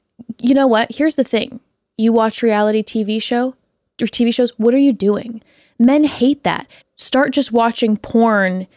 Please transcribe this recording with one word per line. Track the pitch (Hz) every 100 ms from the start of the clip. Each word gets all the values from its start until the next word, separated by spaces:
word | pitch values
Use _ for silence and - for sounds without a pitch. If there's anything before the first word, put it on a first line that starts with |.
| _ - - -
You | 240
know | 254 269
what? | 220 233
Here's | - 311 302
the |
thing. | 247 226 - - _ _ _ -
You | 220
watch | 226 220 -
reality | 233 208 208 214
T | 208 226
V | 208 214
show, | - 240 254 262 _ _ _ -
or | 226
T | -
V | 233
shows, | 233 240 -
what | 220
are | 262
you | 277
doing? | 214 196 202 233 226 - _ _ -
Men | 240 294
hate | 302 - 247 285
that. | - 160 - - _ -
Start | - 254 285
just | 269 262
watching | 226 233 226 226 208
porn | - 226 226 208 190 185 190